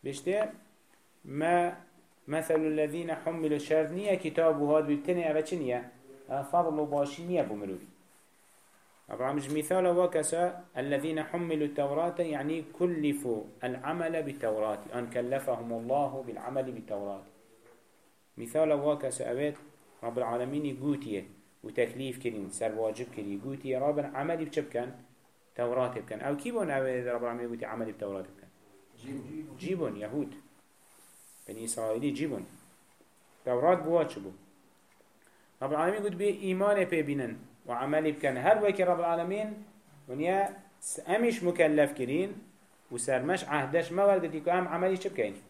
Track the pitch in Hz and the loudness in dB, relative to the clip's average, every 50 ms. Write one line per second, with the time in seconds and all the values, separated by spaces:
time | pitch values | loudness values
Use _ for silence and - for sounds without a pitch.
0 | - 131 139 143 - 175 190 208 220 214 - - - - _ _ _ _ _ _ | -6 -6 -8 -4 -2 -2 0 0 0 -2 -4 -12 -20 -20 _ _ _ _ _ _
1 | _ _ _ _ _ - 131 147 156 165 175 175 175 175 175 - - - _ - | _ _ _ _ _ -8 -4 -2 2 4 4 4 4 2 -2 -6 -16 -20 _ -20
2 | _ _ _ _ _ - 147 160 156 - 160 160 156 156 156 151 151 147 147 170 | _ _ _ _ _ -4 -2 -2 0 2 2 4 4 2 2 2 0 0 0 -4
3 | 170 165 160 160 - 165 165 165 160 151 151 143 143 - 156 156 156 147 165 180 | -4 -4 -4 -2 -2 -4 -2 0 0 0 0 0 2 2 2 2 2 2 -2 -2
4 | 208 208 190 185 - 156 151 - 165 165 156 147 147 147 151 156 156 147 147 143 | 2 2 0 2 0 -2 0 4 6 6 6 4 4 4 6 4 6 4 0 0
5 | 143 180 180 175 170 156 151 156 156 - 180 175 147 123 123 123 120 - - - | 2 0 0 2 2 2 2 2 2 0 -2 -2 0 0 -2 -2 -4 -8 -16 -20
6 | - - - - - - 127 139 139 - - 175 175 165 151 151 151 147 143 143 | -20 -20 -20 -20 -10 -6 -4 -4 -4 2 4 4 4 4 2 0 0 0 2 0
7 | 143 143 143 - 170 175 180 170 - - 107 104 104 98 92 90 - - - - | 0 0 -2 -8 -4 0 0 0 2 0 -2 -6 -6 -6 -8 -8 -10 -16 -20 -20
8 | _ _ _ - _ _ _ _ _ _ _ _ _ _ _ _ _ _ _ _ | _ _ _ -20 _ _ _ _ _ _ _ _ _ _ _ _ _ _ _ _
9 | _ - - 113 123 131 143 147 139 135 147 151 147 - 185 185 185 180 170 175 | _ -12 -6 -4 -2 0 0 -2 -2 -2 -2 -2 0 2 2 4 4 4 6 6
10 | 185 175 - 160 151 - - 165 175 180 180 - - - _ 139 131 143 143 139 | 4 4 4 2 0 2 2 2 2 0 0 -4 -14 -10 _ -6 -2 0 0 0
11 | 143 160 160 156 160 - - 175 175 165 160 151 151 147 143 147 143 139 143 151 | 0 0 -2 -2 -4 -4 -4 -4 -2 0 0 0 0 0 0 0 0 0 2 0
12 | 165 175 175 - 170 160 151 143 139 147 160 165 151 - - - 180 175 175 160 | 0 0 0 0 -2 0 0 -2 -2 -2 -2 -2 -4 -8 -2 0 2 2 2 2
13 | 147 147 139 143 - 127 117 107 107 - - - - 127 127 127 127 143 165 175 | 2 2 0 0 0 -2 -2 -2 -2 -8 -12 -6 -4 -4 -4 -4 -4 -4 -2 -2
14 | 170 160 - 160 156 143 139 - - 113 107 107 107 107 107 104 - - - 123 | -2 0 0 0 -2 -4 -4 -2 0 0 2 2 0 0 0 -2 -6 -8 -6 -6
15 | 120 117 - 123 120 123 131 139 139 - 123 117 117 117 117 113 117 120 131 143 | -6 -2 -2 -2 0 0 0 -2 0 0 -2 -2 -2 -4 -4 -4 -2 0 2 2
16 | 143 131 127 135 131 120 110 - - 123 131 135 131 131 120 110 113 - 107 101 | 2 0 -2 -6 -8 -8 -10 -8 -8 -4 -4 -4 -4 -4 -6 -10 -8 -6 -6 -4
17 | 101 101 98 98 95 - - - - _ - - - - - _ _ _ _ _ | -4 -6 -8 -8 -12 -18 -20 -20 -20 _ -20 -20 -20 -20 -20 _ _ _ _ _
18 | _ _ _ _ _ _ _ - 117 117 120 151 160 156 151 143 139 151 147 147 | _ _ _ _ _ _ _ -12 -12 -2 2 2 4 4 4 4 4 2 2 2
19 | 139 131 123 - - 120 120 131 143 147 143 - - - - - - - - - | 0 -4 -2 -2 -2 -2 0 0 0 -2 -2 -4 -14 -20 -20 -20 -20 -20 -18 -8
20 | - 117 120 123 123 113 117 120 123 131 143 151 151 143 131 123 131 147 143 139 | -8 -4 -2 0 0 0 0 0 -2 0 -2 -2 -2 -2 -4 -2 -2 -2 -2 -2
21 | 139 117 107 98 95 - - - _ _ _ _ - 110 - - 120 113 117 123 | -2 -4 -4 -4 -4 -8 -16 -20 _ _ _ _ -14 -6 0 0 0 0 0 -6
22 | 135 131 123 131 127 123 113 107 98 95 98 - 117 110 107 110 110 110 107 - | -6 -6 -6 -4 -4 -4 -4 -4 -8 -8 -6 -2 -2 -2 0 0 0 -2 -2 -4
23 | 123 120 - - 104 101 101 98 101 135 139 135 - 135 131 127 135 147 147 147 | -8 -10 -8 -8 -6 -6 -6 -6 -6 -8 -8 -8 -4 -2 -2 0 2 0 0 0
24 | 147 143 - 131 143 160 170 160 160 147 - 156 147 - - 120 123 131 131 - | -2 -4 -4 -4 -2 -2 -2 -2 -4 -2 -2 -4 -4 -2 -2 -4 -4 -4 -8 -14
25 | - - - _ _ _ _ _ _ _ _ - 120 120 120 127 127 120 127 - | -20 -20 -20 _ _ _ _ _ _ _ _ -4 -2 0 2 2 0 0 -2 -6
26 | - - 110 107 - 139 147 143 - 240 240 226 202 160 139 135 135 131 127 123 | -8 -8 -10 -6 -2 -2 -2 -2 -4 -4 -2 -2 0 0 0 0 0 0 0 0
27 | 123 123 120 117 120 120 117 123 120 120 117 113 113 107 110 117 117 113 101 - | 0 0 -2 0 0 -2 -2 -2 -4 -6 -6 -6 -6 -6 -4 -6 -6 -6 -6 -6
28 | 107 101 98 95 92 - - - - - _ _ - - - - - _ - 113 | -6 -6 -4 -6 -8 -10 -14 -20 -20 -20 _ _ -20 -20 -20 -20 -20 _ -20 -18
29 | 117 135 135 139 131 139 151 156 156 151 131 127 180 180 190 175 160 120 101 101 | -12 -10 -10 -10 -8 -8 -10 -10 -10 -10 -12 -10 -4 -4 -2 -2 -2 -4 -4 -6
30 | 104 104 117 147 143 - - - - - - - _ _ _ _ _ _ - - | -8 -4 -2 -4 -4 -4 -6 -16 -20 -20 -20 -20 _ _ _ _ _ _ -20 -20
31 | - - - - - - - - - - 101 113 113 113 - - 113 110 110 117 | -20 -20 -20 -20 -20 -20 -20 -20 -14 -14 -12 -8 -6 -6 -4 -2 0 0 0 0
32 | 135 147 143 - 151 156 131 98 92 - - - - - - _ _ _ _ _ | 0 0 0 0 -2 -2 -4 -6 -8 -10 -16 -20 -20 -20 -20 _ _ _ _ _
33 | - _ _ _ _ _ _ - - 127 123 120 139 170 185 170 151 156 170 170 | -20 _ _ _ _ _ _ -8 -2 0 2 4 6 6 6 4 4 4 4 4
34 | 156 139 - 104 98 95 92 - - - - _ _ _ _ _ _ _ _ _ | 4 2 -2 -8 -10 -10 -12 -14 -20 -20 -20 _ _ _ _ _ _ _ _ _
35 | _ _ _ _ _ - _ _ _ _ _ _ 139 135 151 147 165 175 202 214 | _ _ _ _ _ -20 _ _ _ _ _ _ -4 -2 0 2 2 2 2 0
36 | 202 208 185 170 202 208 202 - 196 190 185 185 196 208 208 202 185 185 175 165 | -2 -4 -2 0 0 0 0 0 -2 -2 0 2 4 4 6 4 4 2 2 0
37 | 151 143 143 139 127 113 110 - - - - - _ - 120 120 131 139 151 156 | 2 2 0 -2 -2 -4 -6 -8 -14 -20 -20 -20 _ -6 -4 -2 0 2 2 2
38 | 156 156 147 143 - 139 131 123 131 175 220 208 208 202 196 196 185 175 175 165 | 2 2 0 2 0 0 0 4 6 6 6 6 6 2 4 4 4 4 4 2
39 | 170 170 170 170 170 180 196 208 214 214 208 214 - - - - _ - - - | 2 0 0 0 0 -2 -2 -2 -4 -6 -6 -12 -14 -18 -20 -20 _ -20 -20 -20
40 | - - 123 135 156 175 185 196 196 196 - - - - - _ - - - - | -12 -8 -4 -2 0 2 2 2 2 0 -2 -10 -18 -20 -20 _ -10 -8 -8 -8
41 | - - 180 220 233 240 226 - 175 175 170 170 170 156 151 151 147 139 - - | -2 0 2 4 4 2 2 2 2 2 6 6 6 6 8 6 4 4 4 -2
42 | 127 120 139 160 190 202 196 - - - - _ _ _ _ _ _ _ 123 120 | -2 0 0 0 0 -2 -4 -10 -14 -18 -20 _ _ _ _ _ _ _ -6 -4
43 | - - 131 127 123 151 185 175 - - 147 151 135 135 143 170 165 165 170 185 | 0 2 2 2 2 2 0 0 0 0 0 0 0 2 2 2 2 2 0 4
44 | 202 202 196 185 170 160 147 160 147 170 175 185 180 165 156 170 180 190 190 185 | 6 6 6 6 2 0 -4 -2 0 2 2 2 2 0 0 2 2 2 2 0
45 | - 202 - - 113 101 95 - - - | -2 -4 -2 0 -2 -2 -2 -8 -16 -20